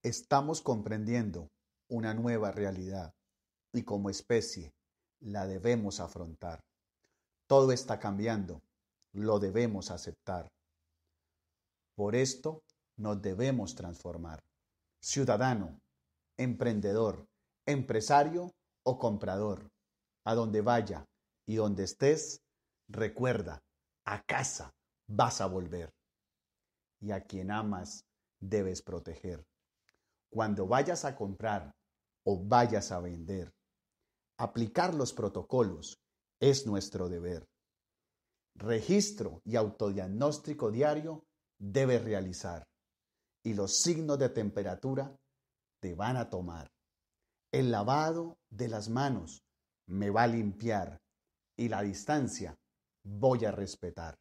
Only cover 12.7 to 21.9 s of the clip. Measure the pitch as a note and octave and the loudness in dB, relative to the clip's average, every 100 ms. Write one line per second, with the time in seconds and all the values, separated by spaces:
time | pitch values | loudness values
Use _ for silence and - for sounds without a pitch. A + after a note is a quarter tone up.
12.7 | _ _ - G#2 G2+ G2+ F#2 C3 B2+ F#2+ | _ _ -8 -4 -2 -4 0 0 0 -2
13.7 | - F2 E2+ F2+ E2+ E2+ D#2 _ _ _ | -8 -12 -10 -10 -10 -10 -12 _ _ _
14.7 | _ _ _ - C#3+ C3 A2 B2+ A#2 E2+ | _ _ _ -4 0 2 4 4 2 -2
15.7 | - _ _ _ _ _ - B2+ A2 A#2+ | -10 _ _ _ _ _ -4 -2 2 2
16.7 | G#2+ G2 G#2+ A2 F#2 - _ _ _ - | 2 2 2 2 0 -12 _ _ _ -2
17.7 | C#3+ - A2+ A2 C#3+ D3+ E3+ F3+ _ _ | -2 0 -2 6 6 6 0 -6 _ _
18.7 | _ B2+ B2+ A#2 G2+ G2+ F#2+ G#2 F#2+ - | _ -2 0 0 0 -2 -2 -2 -4 -10
19.7 | _ _ _ _ _ G#2+ A2+ A2+ G#2 G#2 | _ _ _ _ _ 0 2 2 2 4
20.7 | A#2+ G2+ E2 - _ _ _ - A2 G#2+ | 2 2 -8 -12 _ _ _ -4 0 2
21.7 | F#2+ F#2+ | 0 -4